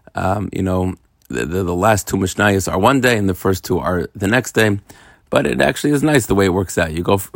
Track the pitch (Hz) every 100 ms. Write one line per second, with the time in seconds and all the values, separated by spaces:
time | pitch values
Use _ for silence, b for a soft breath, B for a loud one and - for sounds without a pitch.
0 | B - 92 104 95 - 95 92 92 -
1 | _ _ - 60 62 90 90 90 104 104
2 | - 98 95 - 104 98 85 85 113 135
3 | 123 113 98 90 95 95 - 90 - 90
4 | - - 101 120 - - 107 98 - b
5 | b b b 135 143 131 139 - 147 147
6 | 151 147 - 98 98 90 95 - 80 78
7 | 87 98 -